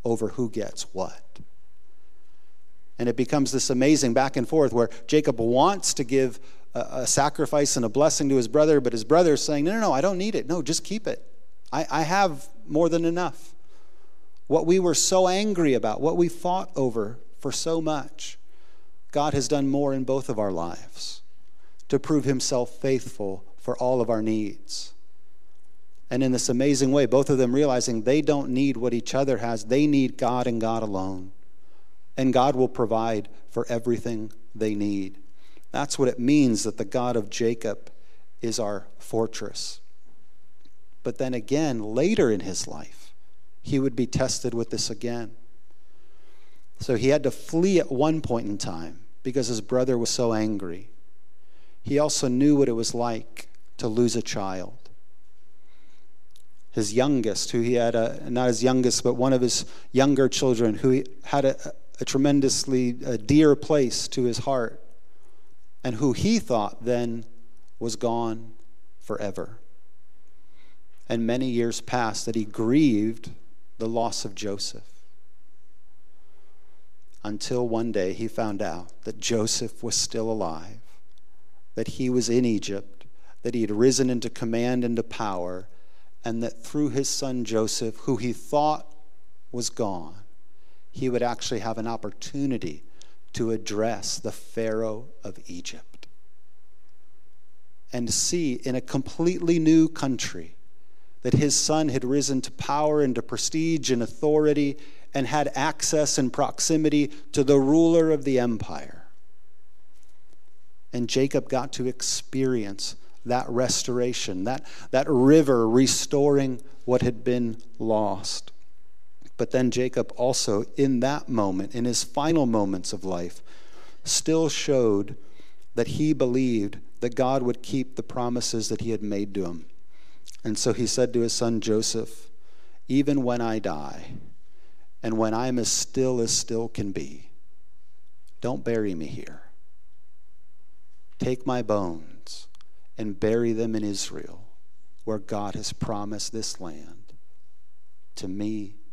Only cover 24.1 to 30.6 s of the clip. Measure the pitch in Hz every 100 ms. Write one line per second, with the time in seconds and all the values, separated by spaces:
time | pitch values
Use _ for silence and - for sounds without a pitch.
24.1 | 113 110 110 104 - - - - - -
25.1 | - - - - - - - - - -
26.1 | 127 131 123 - 123 139 135 135 143 127
27.1 | 127 139 135 123 131 147 123 120 113 107
28.1 | 147 151 147 135 127 139 117 120 120 -
29.1 | 131 139 117 117 113 104 131 151 139 127
30.1 | - 120 123 123 117